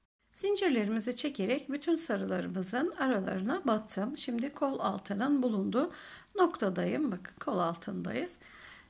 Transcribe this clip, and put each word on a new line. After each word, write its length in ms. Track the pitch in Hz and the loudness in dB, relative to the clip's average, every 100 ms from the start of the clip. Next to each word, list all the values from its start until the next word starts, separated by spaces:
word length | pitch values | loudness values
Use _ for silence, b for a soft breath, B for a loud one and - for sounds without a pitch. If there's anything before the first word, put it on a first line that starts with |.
| _ _ _ | _ _ _
Zincirlerimizi 840 | - 392 392 370 240 202 220 220 240 | -4 0 2 4 4 2 0 -2 -2
çekerek 560 | 294 269 190 269 - | -2 -2 0 0 -2
bütün 240 | 285 339 330 | -2 2 2
sarılarımızın 960 | - 196 190 185 180 185 185 240 349 - | 2 0 0 -2 -2 -4 -2 0 0 0
aralarına 720 | 262 214 190 190 208 370 302 | 2 2 0 0 0 0 2
battım. 500 | 214 214 190 220 302 | 2 0 -4 -4 -4
Şimdi 360 | - 233 277 | -4 -2 -2
kol 260 | - 277 269 | -2 -2 0
altının 640 | 208 196 - 202 269 277 | -2 -2 -4 0 2 4
bulunduğu 500 | 247 208 196 220 359 B B B B 403 | 4 2 2 2 0 B B B B 2
noktadayım. 760 | 349 - 202 175 180 254 285 | 2 4 0 2 0 2 0
Bakın, 240 | 175 185 - | -2 -8 -8
kol 200 | - 185 | -2 0
altındayız. 800 | 170 170 - 185 175 233 349 - B B B B | 0 -2 -6 -6 -4 -4 -4 -8 B B B B